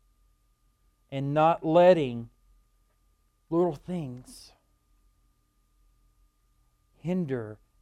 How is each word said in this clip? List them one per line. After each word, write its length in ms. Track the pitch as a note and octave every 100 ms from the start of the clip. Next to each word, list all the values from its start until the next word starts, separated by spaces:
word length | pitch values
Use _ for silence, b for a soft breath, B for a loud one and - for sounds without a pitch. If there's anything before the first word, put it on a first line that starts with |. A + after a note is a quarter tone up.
| _ _ _ _ _ _ _ _ _ _ -
And 240 | C#3 C#3
not 320 | D3 D#3 E3 D#3+
letting 640 | D#3+ F3+ F3 C#3 A#2+ A#2 _ _ _ _ _ _ _ _ _ _ _ -
little 240 | E3 F3+
things 760 | C#3+ - F3+ C#3+ B2 B2 - - _ _ _ _ _ _ _ _ _ _ _ _ _ _ _ _ _ _ _ _ _ _ _ _ _
hinder 600 | D3+ F#3 E3 C3 A2 G#2+ _ _